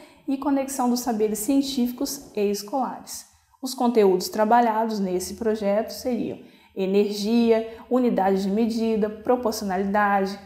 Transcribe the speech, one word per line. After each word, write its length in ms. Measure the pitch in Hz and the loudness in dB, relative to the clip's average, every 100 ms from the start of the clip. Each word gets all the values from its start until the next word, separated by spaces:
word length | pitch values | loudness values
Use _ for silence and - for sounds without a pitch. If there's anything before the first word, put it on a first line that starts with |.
| - - - | -20 -16 -6
e 80 | 269 | -4
conexão 520 | 302 277 262 - 247 | 0 0 -2 -2 0
dos 120 | 240 | 0
saberes 400 | 247 214 214 214 | -2 -2 0 -2
científicos 920 | - 277 277 - 240 247 277 - - - | 0 0 0 0 -2 -2 -6 -8 -10 -2
e 60 | |
escolares. 840 | 202 202 - 277 220 - - - - _ _ _ | -2 -2 -4 -4 -4 -6 -14 -16 -16 _ _ _
Os 140 | 254 | -10
conteúdos 540 | - 247 233 202 185 - | -2 2 4 4 4 -2
trabalhados 720 | 214 214 233 240 214 226 214 | -2 4 4 4 2 -2 -2
nesse 340 | 190 180 185 | -2 -4 -6
projeto 560 | 202 220 220 202 202 220 | -4 -2 -2 0 0 -2
seriam 480 | - 254 233 180 - - - _ - | -6 -4 -4 -4 -8 -14 -20 _ -4
energia, 920 | 190 202 208 202 202 233 233 226 226 - - | 0 2 2 0 0 2 4 4 2 -12 -2
unidade 540 | 247 247 196 190 190 | 2 2 2 2 2
de 60 | 196 | 0
medida, 600 | 202 233 226 226 220 208 | 0 0 0 0 0 -2
proporcionalidade, 1300 | 208 - 254 233 220 202 185 196 208 208 202 196 202 | -4 -2 0 0 -4 -4 -2 0 2 2 2 0 -4